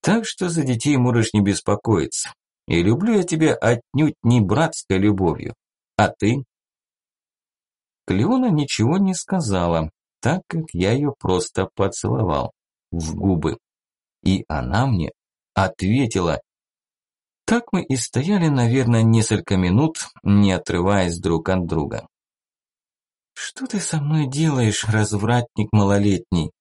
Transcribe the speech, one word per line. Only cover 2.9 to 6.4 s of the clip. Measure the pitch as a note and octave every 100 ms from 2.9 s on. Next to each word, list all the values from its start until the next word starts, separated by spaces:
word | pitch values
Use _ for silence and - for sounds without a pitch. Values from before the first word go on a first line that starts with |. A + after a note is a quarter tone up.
| C3+ G#3
я | G#3+
тебя | F3 D#3+ D#3+
отнюдь | - A2+ A#2+ _ C3 D3+ -
не | A2+ B2
братской | F#2+ A2 D#3+ - - F#2+
любовью. | G2+ G2 F#2 C#2+ - - _ _ _ -
А | G2+
ты?» | - G2+ C3